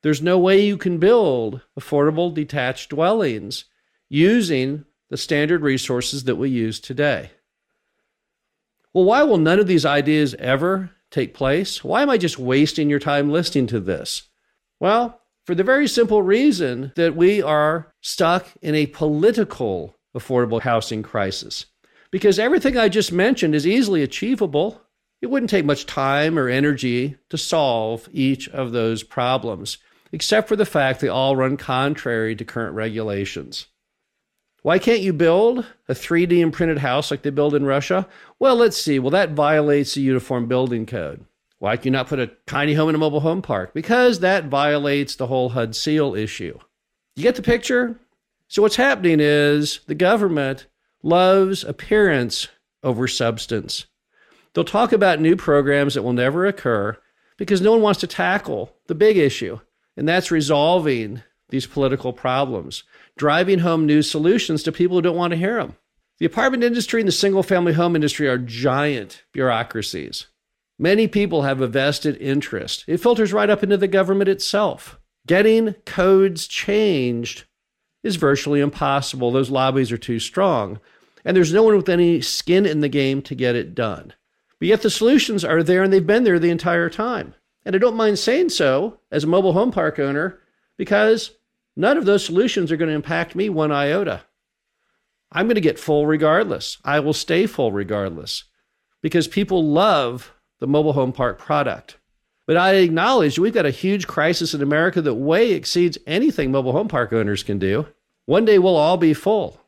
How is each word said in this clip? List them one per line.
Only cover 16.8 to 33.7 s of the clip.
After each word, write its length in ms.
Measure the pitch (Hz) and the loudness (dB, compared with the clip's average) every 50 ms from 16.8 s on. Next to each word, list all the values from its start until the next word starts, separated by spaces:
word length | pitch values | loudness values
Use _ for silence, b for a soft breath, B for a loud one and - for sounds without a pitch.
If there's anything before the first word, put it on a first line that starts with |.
| 135 135 - | -8 -8 -2
that 180 | - 170 165 151 | 0 0 0 2
we 260 | 165 170 185 208 208 | 4 4 4 4 2
are 540 | 156 147 151 151 151 151 156 170 156 _ _ _ | 0 0 2 2 2 2 0 -2 -6 _ _ _
stuck 480 | - - - - 170 165 175 185 180 - _ _ | -14 -12 -4 0 0 2 2 0 -2 -8 _ _
in 140 | - 160 151 | -6 -2 0
a 120 | 156 147 | 0 0
political 1080 | 143 - - 156 151 151 151 170 220 226 233 208 - - - 131 107 95 87 78 - _ _ _ _ _ | -2 -4 -4 -2 -2 0 2 2 2 2 2 -2 -4 -4 -6 -6 -4 -4 -6 -8 -12 _ _ _ _ _
affordable 460 | 127 - - 131 123 123 110 113 113 | -14 -8 -2 0 0 2 2 -2 -4
housing 420 | - 131 117 113 107 - 117 107 101 | -2 0 0 0 -2 -4 -8 -8 -8
crisis. 640 | - - 113 98 95 92 - - 52 - - - _ _ _ b b b b b b | -6 -4 -4 -4 -4 -6 -8 -12 -12 -14 -14 -14 _ _ _ b b b b b b
Because 280 | - 190 - 208 190 185 | -8 2 4 4 4 4
everything 400 | 214 247 320 339 - 269 247 247 | 2 2 2 2 2 0 2 2
I 100 | 226 208 | 2 2
just 220 | 185 214 196 - | 2 0 -2 0
mentioned 460 | 175 180 190 233 269 - 185 160 151 | 0 0 2 2 2 0 0 0 0
is 100 | 151 139 | 0 0
easily 340 | 170 208 262 254 202 190 165 | 2 2 2 2 2 0 0
achievable. 800 | 143 131 - - - 220 262 214 214 170 139 147 175 214 220 - _ _ _ _ _ _ _ _ | -2 -2 -4 -6 -4 -4 -2 -2 -2 -2 0 -2 -2 -2 -4 -10 _ _ _ _ _ _ _ _
It 60 | - | -8
wouldn't 240 | 240 262 277 240 202 | -4 -2 -2 -2 0
take 140 | 208 190 156 | -2 0 0
much 200 | 147 143 143 - | 0 -2 -2 -4
time 540 | - - 143 135 135 139 143 151 160 165 160 | -10 -6 -4 -2 0 0 0 0 0 0 0
or 100 | 131 123 | 0 0
energy 680 | 123 131 143 147 143 123 131 127 120 123 127 151 143 _ _ _ | 0 0 2 0 0 0 -2 -2 -2 -2 -4 -4 -8 _ _ _
to 80 | - | -8
solve 720 | 160 - - - 160 151 135 120 113 110 110 113 113 - - | -8 -4 -2 0 0 2 2 0 0 -2 -4 -6 -8 -12 -10
each 360 | - - 135 135 139 131 - - | -4 -2 0 0 0 -2 -6 -12
of 200 | - 139 131 120 | -8 -8 -6 -4
those 320 | 113 120 113 113 113 110 | -2 -2 -2 -2 -2 -4
problems, 760 | - _ - - 123 123 131 131 - 120 104 87 - - - b b b b b b b | -8 _ -4 -2 -2 0 -2 -2 -4 -6 -10 -8 -10 -12 -14 b b b b b b b
except 360 | - 151 - - 208 220 214 - | -10 -8 -2 0 0 0 0 0
for 60 | 214 | 0
the 100 | 208 214 | -2 -2
fact 360 | - - 160 139 131 131 - | 0 0 0 0 0 -2 -2
they 80 | - 123 | -2 -2
all 260 | 90 131 131 135 139 | 0 0 0 0 0
run 220 | 131 131 131 139 | 0 0 -2 -2
contrary 800 | 143 - - 135 127 131 143 147 - - 131 117 113 110 110 113 | -4 -6 -4 -2 -2 0 -2 -4 -4 -4 -4 -4 -2 -2 -4 -6
to 80 | 104 117 | -8 -10
current 320 | - - 120 117 92 76 | -10 -8 -8 -8 -6 -6
regulations. 880 | 107 110 113 107 113 110 107 101 98 101 - - - 69 62 - - - _ | -6 -6 -6 -6 -6 -6 -6 -4 -6 -6 -6 -8 -12 -14 -12 -14 -16 -16 _